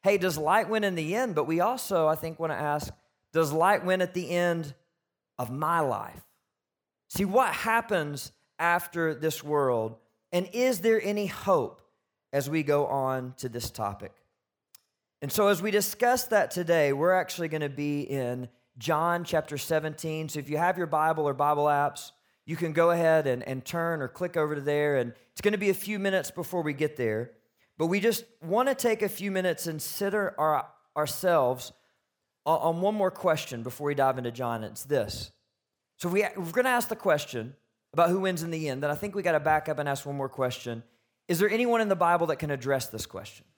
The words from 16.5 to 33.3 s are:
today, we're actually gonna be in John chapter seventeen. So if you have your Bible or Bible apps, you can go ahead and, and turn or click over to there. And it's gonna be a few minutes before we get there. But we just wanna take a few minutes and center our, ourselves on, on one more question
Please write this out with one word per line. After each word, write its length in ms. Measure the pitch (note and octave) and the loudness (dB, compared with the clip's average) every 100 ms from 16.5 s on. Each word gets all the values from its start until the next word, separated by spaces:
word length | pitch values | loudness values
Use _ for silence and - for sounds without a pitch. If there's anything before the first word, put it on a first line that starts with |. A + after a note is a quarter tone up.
today, 420 | - E3+ E3+ D3 | -2 0 4 4
we're 220 | C#3 E3 | 2 2
actually 340 | F#3 F3+ - E3 | 2 0 -6 -6
gonna 220 | D#3 D3 | -4 -6
be 320 | C#3 D3 D3 | -4 -4 -4
in 480 | - C#3 B2 B2 B2 _ _ B2 | -4 -4 -4 -4 -8 _ _ -8
John 480 | A#2 D#3 E3+ F3 | 0 2 2 0
chapter 320 | E3+ E3 D3+ C#3+ | 0 -2 -2 -8
seventeen. 720 | - D#3+ D#3 D3 D#3+ D#3 D#3 | -2 -2 -2 -6 -6 -6 -6
So 120 | D#3 | -8
if 100 | C3+ | -4
you 80 | D3+ | 0
have 180 | F3 F#3 | 0 0
your 100 | E3+ | -2
Bible 400 | D3+ D#3 D#3+ D3 | 0 2 2 0
or 60 | |
Bible 320 | C3 D3 D3 | 2 2 4
apps, 480 | D3 C#3+ C#3+ - - _ _ _ | 2 2 0 -2 -16 _ _ _
you 120 | - D#3 | -10 -4
can 180 | E3 | -2
go 160 | D#3 E3+ | 4 4
ahead 360 | E3+ E3 D#3+ C#3+ | 6 4 4 4
and, 160 | B2+ | -2
and 200 | - C3 | -4 -8
turn 380 | - E3+ E3 E3 | -4 -4 -2 -2
or 60 | C3 | -6
click 280 | - F3 F3 | -6 -4 0
over 200 | D3+ D3+ | 0 0
to 40 | |
there. 360 | C#3 D3 D3 C#3 | 0 2 2 2
And 180 | A#2+ - _ | 0 -6 _
it's 80 | - | -2
gonna 160 | G#3 G#3 | 0 2
be 140 | G#3 | 0
a 40 | |
few 240 | F#3 - G#3 | 0 -2 -2
minutes 320 | G3 F#3+ D3 | 0 0 -2
before 300 | - E3 F3+ | -8 -4 -2
we 140 | D3+ | -2
get 240 | C#3 D3+ D3+ | -2 -2 0
there. 320 | A#2 G#2+ A#2+ - _ _ _ _ | -2 -2 -6 -14 _ _ _ _
But 80 | E3 | 0
we 140 | G3 | 2
just 240 | G#3+ G#3+ - _ | 2 0 -6 _
wanna 320 | E3 G#3 B3+ | -2 0 2
take 260 | C4 A#3+ A3 | 0 0 0
a 80 | G#3 | -2
few 220 | - G3+ | -4 -4
minutes 360 | F#3+ F#3 E3 E3+ | -2 -2 -2 -6
and 140 | D#3 | -6
center 540 | - - G3+ G#3 G3 - | -8 -4 -2 -2 -4 -2
our, 320 | D#3 D3 - _ _ | 0 0 -4 _ _
ourselves 800 | - D3+ - F#3 E3 B2+ B2+ - - _ _ _ _ _ _ | -6 -4 -2 2 4 4 0 -8 -18 _ _ _ _ _ _
on, 140 | - D#3+ | 0 2
on 220 | E3 E3 | 2 2
one 140 | F#3+ | 0
more 160 | G#3+ F#3+ | 2 0
question 520 | F#3 F#3 | 0 0